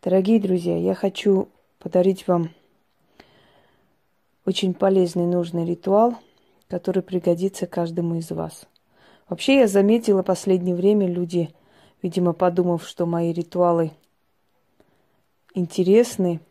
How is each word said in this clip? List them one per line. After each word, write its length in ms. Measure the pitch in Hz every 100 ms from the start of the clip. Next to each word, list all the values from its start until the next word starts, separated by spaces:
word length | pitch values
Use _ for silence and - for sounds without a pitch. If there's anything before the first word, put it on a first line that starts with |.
Дорогие 380 | - 190 190 226
друзья, 380 | 196 180 170 170
я 180 | 180 185
хочу 540 | 196 185 208 190 - _ _ _
подарить 480 | 175 180 180 190 -
вам 260 | 175 165 - _ _ _ _ _ _ - _ _ _ _ _ _ _ _ _ _ _ -
очень 280 | 185 190
полезный, 520 | 180 196 190 180 180 175
нужный 400 | 180 170 170 170
ритуал, 500 | 170 - 202 233 233 _ _ _ _ _
который 340 | 139 - 185
пригодится 640 | 180 185 175 170 190 - 175
каждому 480 | - 170 170 170 170
из 160 | 160
вас. 340 | 160 160 - - _ _ _ _ _ _
Вообще, 300 | - - 277
я 100 | 226
заметила, 560 | 196 196 233 226 196
последнее 500 | 185 180 - 185 180
время 320 | 175 190 214 185
люди, 440 | 175 175 175 165 _ _ _ _ _
видимо, 300 | 185 175 180
подумав, 560 | 165 180 175 180 170 170
что 180 | - 175
мои 280 | 170 170
ритуалы 580 | 170 170 180 175 170 160 156 _ _ _ _ _ _ _ _ _ _ _ _ _ _ _
интересны 840 | - 175 - 180 214 240 - 180 170 _